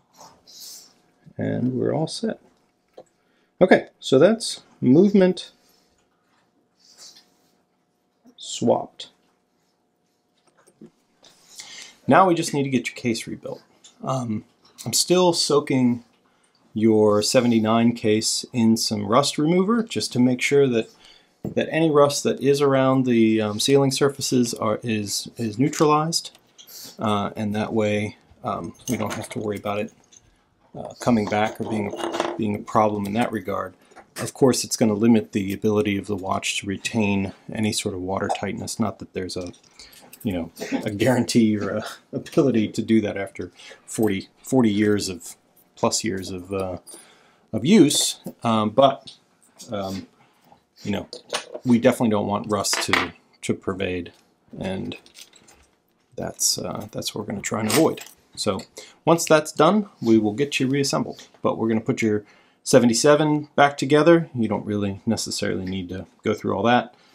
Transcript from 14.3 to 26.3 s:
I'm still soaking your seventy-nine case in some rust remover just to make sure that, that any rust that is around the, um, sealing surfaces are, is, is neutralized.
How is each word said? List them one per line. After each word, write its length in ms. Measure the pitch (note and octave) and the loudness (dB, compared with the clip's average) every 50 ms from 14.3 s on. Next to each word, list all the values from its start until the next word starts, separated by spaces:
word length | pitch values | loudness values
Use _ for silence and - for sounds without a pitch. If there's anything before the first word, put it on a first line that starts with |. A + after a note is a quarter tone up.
| G#2+ G#2+ - _ _ _ _ _ _ - - | -6 -8 -8 _ _ _ _ _ _ -12 -10
I'm 80 | A#2+ G#2+ | -4 -2
still 400 | - - - E3+ F3+ F#3 F3 E3+ | -2 0 2 4 4 4 4 2
soaking 720 | - - - D3+ C#3+ C#3+ - D3 C3 B2+ A#2+ A#2+ A#2+ - _ _ _ _ _ _ _ _ _ _ _ _ _ _ | 2 0 2 2 0 2 2 0 2 2 2 2 0 -6 _ _ _ _ _ _ _ _ _ _ _ _ _ _
your 480 | G#2+ G#2+ A2+ A2 G#2+ G#2+ G#2+ G#2 G#2 | 2 4 4 6 6 6 6 4 4
seventy-nine 720 | G#2 - - C3 A#2 A#2+ A#2 A2+ G#2+ A2 A2+ A#2 A#2 A#2+ A2+ | 2 2 2 2 4 4 4 4 4 4 2 4 4 2 0
case 520 | A#2 - A2 G#2+ A2 A2 - - - - - - | 0 0 0 2 2 0 -2 -4 -4 -6 -6 -2
in 240 | B2+ A2+ A2+ A2+ A2 | 2 4 4 4 2
some 280 | - - A2+ G#2 G2+ | 0 -4 -4 -6 -4
rust 320 | G2 A2 B2+ C3 - - - | 0 2 2 2 0 -2 -2
remover 460 | D3+ D#3 F3 F3+ F#3+ F#3+ A#3 A#3+ A3 | 0 0 2 0 2 0 0 -2 -2
just 300 | A3+ - A2 G#2+ - - | -4 -6 -6 -6 -4 0
to 60 | C3 | 2
make 220 | B2 B2+ B2+ B2 | 2 2 2 0
sure 260 | - - C#3+ C#3+ C#3 C3+ | -2 0 4 4 4 4
that, 220 | A#2+ A2+ A2+ - - _ _ - - _ _ _ _ _ _ | 2 -2 -2 -4 -10 _ _ -20 -20 _ _ _ _ _ _
that 240 | - - - A#2 - | -6 -4 -4 -4 -2
any 200 | - D#3 E3 E3 | 0 0 2 4
rust 340 | D3 D3 C#3+ D3 C#3 - - | 4 4 4 4 2 0 -2
that 160 | - - - | -2 -2 0
is 220 | - C3+ C#3+ C#3 | 2 2 2 4
around 440 | C#3+ C#3 C3+ C3 C3 C3 C3 C3+ B2+ | 4 2 4 4 4 4 2 2 2
the, 360 | B2+ A#2+ A#2 A2+ A2 A2 A2 | 2 4 4 4 4 4 2
um, 180 | G#2+ G#2 G#2 G#2+ | 0 -2 -4 -2
sealing 320 | - - C#3 C#3 C#3 C3+ | 0 4 4 4 4 2
surfaces 640 | C3+ - D3+ C#3 C#3 - - - - B2+ B2 A#2 - | 2 2 0 0 0 -2 -4 -2 0 0 0 0 -2
are, 260 | - - A2 G#2+ - - | -4 -4 -4 -4 -4 -4
is, 460 | A#2+ A2 G#2+ G#2 G2 - - - - - | -4 -4 -4 -4 -4 -6 -8 -8 -10 -10
is 240 | - A#2 A2 G#2 G#2+ | -8 -8 -6 -2 -2
neutralized. 720 | C3+ D3+ D3+ - E3 D3+ D3+ D3+ D#3 D#3+ E3 - - - | -2 -2 2 2 2 2 4 2 0 -2 -4 -4 -6 -8